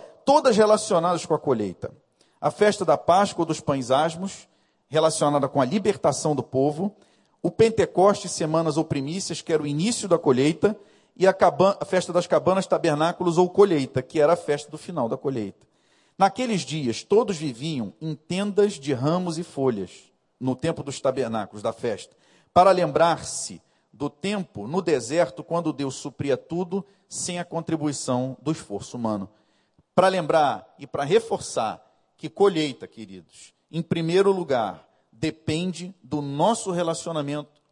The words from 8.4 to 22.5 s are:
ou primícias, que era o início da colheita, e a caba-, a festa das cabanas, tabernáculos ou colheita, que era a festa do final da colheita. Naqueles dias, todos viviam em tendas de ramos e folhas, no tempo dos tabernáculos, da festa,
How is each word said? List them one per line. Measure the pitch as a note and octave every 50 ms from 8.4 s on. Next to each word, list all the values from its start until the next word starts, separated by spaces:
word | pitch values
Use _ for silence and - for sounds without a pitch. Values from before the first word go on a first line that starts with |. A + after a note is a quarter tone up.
| E3 D#3 D#3+ E3 E3 D#3+ C#3+
ou | E3 D#3
primícias, | - D#3 D3 C3+ C#3+ E3 G3 - - E3+ -
que | - - E3
era | D#3
o | D3+ D3
início | C#3+ D3+ F3 A#3 A#3 - - -
da | E3+ -
colheita, | - D3 B2+ B2 C#3 D3+ D3 - - G3+ G#3+ - - _ _ _ _ _ _
e | - F3 F#3+
a | F#3
caba-, | F#3+ G#3 F3 C#3+ C#3 F3+ G3 G3+ -
a | G3
festa | - F#3+ F#3 - -
das | E3 F3+ E3
cabanas, | - F3+ D3+ C#3 E3+ F#3 F#3+ F#3
tabernáculos | - F#3+ D#3 - E3 D3 D3 D#3+ E3+ F3 - F3+ F3 E3 E3+
ou | F#3 F3+
colheita, | - F#3+ G3+ G3+ E3+ D3 C3 - - C3
que | B2+ - - D#3+
era | D3 D3+ E3+
a | E3+
festa | - - D3 C#3+ - -
do | D3+ D3+
final | - - F3 D3+ A#2+ A2+
da | C3
colheita. | C3 - C#3 C3+ A#2+ G#2 G2 - _ _ _ _ _ _ _ _ _ _ _ _ -
Naqueles | G3 G3 G3 - B3+ A#3+ G#3+ F3
dias, | C3+ B2+ D3+ D#3+ C#3+ A#2+ A2 - -
todos | - G3+ G#3+ B3+ - G3 D3
viviam | D#3 E3 A#2+ A2 C#3+ E3 D#3 B2+ A2 F#2+ - _
em | D#3+ D#3+ D3+
tendas | - _ - E3+ F#3 G3+ G#3 F#3+ G3+ G3+ G#3+ G3+
de | - C#3 C#3+ C#3
ramos | A#2 B2+ D#3 F3 F3+ F3+ F3 D#3 D#3+
e | F3
folhas, | - - C#3 C3+ C3 A#2 G2 F#2 - - - - _ _ _ _ _ _ _
no | B2 C3 B2+
tempo | B2+ - E3 E3 -
dos | C3 C#3 C3 -
tabernáculos, | - C3+ B2 C3+ B2+ A2+ A2+ A2 G2+ F#2+ - G#2+
da | G2+ A#2
festa, | A2+ - - A#2+ G#2 F#2+ - - _ _ _ _ _ _ _ _